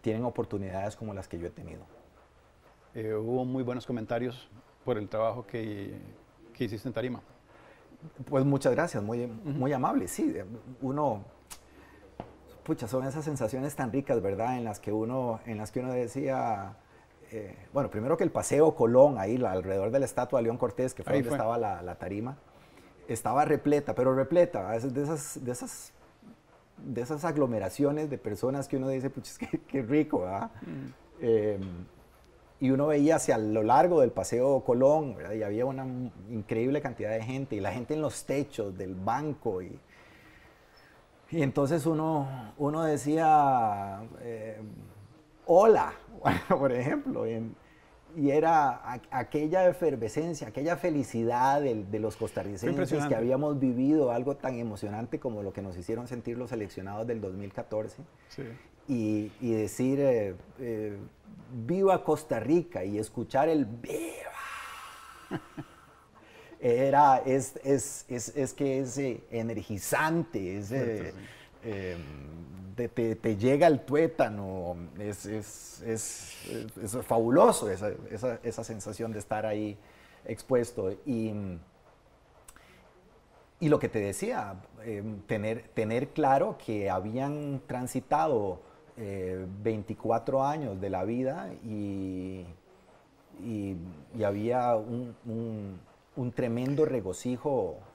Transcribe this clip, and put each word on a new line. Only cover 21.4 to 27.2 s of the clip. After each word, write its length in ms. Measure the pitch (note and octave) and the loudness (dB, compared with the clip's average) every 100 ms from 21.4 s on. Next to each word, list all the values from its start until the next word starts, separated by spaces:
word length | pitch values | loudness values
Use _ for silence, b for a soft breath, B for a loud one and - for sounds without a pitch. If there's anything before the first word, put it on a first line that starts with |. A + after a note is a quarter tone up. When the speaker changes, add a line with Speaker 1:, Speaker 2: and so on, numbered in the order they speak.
| A2 A#2 | 0 0
Speaker 1:
la, 240 | G#2+ F2 | -2 -4
la 140 | F2 E2+ | -8 -8
tarima, 400 | F2+ G2+ A#2+ C#3+ - B B B B - - | -6 -4 -6 -10 -18 B B B B -20 -8
estaba 360 | A2+ - B2+ | -4 0 2
repleta, 480 | D3+ D3 C#3+ D3 C#3+ | 4 4 4 2 2
pero 220 | C3+ C3 | 2 4
repleta, 640 | C3 C3+ E3+ E3+ G#2+ F#2+ A2+ | 4 4 6 6 2 -2 -2
es 180 | C3+ | -2
de 80 | B2+ | -2
esas, 420 | D3 D#3+ C#3+ - | -2 -4 -6 -8
de 60 | B2 | -6
esas, 420 | B2 C4 - - - - _ G#3 - _ _ _ - | -6 -8 -14 -18 -20 -20 _ -20 -20 _ _ _ -16
de 240 | - A#2+ | -8 -6
esas 240 | B2+ D3+ | -4 -2